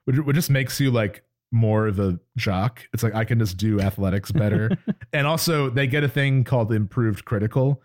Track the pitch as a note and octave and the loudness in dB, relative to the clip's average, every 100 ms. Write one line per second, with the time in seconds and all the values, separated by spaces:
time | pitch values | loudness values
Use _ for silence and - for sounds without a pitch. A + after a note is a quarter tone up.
0 | - C3 C#3+ C#3+ E3+ C#3 B2+ - C#3 A#2+ | -2 0 2 0 2 0 0 0 0 2
1 | G#2 - _ _ _ A2+ A2 G#2+ A2 G2 | 0 -4 _ _ _ 0 2 2 2 0
2 | G2 F2 - - A2 F#2 A#2 - - G#2+ | 0 -2 -6 -6 -2 0 -2 -4 -10 -4
3 | A2+ A2 A2 A#2 G#2+ F2+ A2 G#2 F#2+ G2 | -2 -2 0 0 0 0 0 2 0 0
4 | G2 F#2+ - - G#2 G#2 A2+ F#3 - - | -2 -2 -2 0 2 2 0 -2 -4 -8
5 | - D3+ C#3+ D#3+ E3+ D#3 C3+ A#2+ C#3 D3 | -6 -2 -2 -2 0 0 0 0 0 0
6 | C#3+ C#3+ C#3 C3+ A#2+ B2+ A2 A2 G#2 - | 0 0 2 2 2 0 2 0 0 0
7 | A2+ G2+ - G#2 G#2+ C#3 C3 C#3+ | -2 -2 -4 -2 0 0 0 0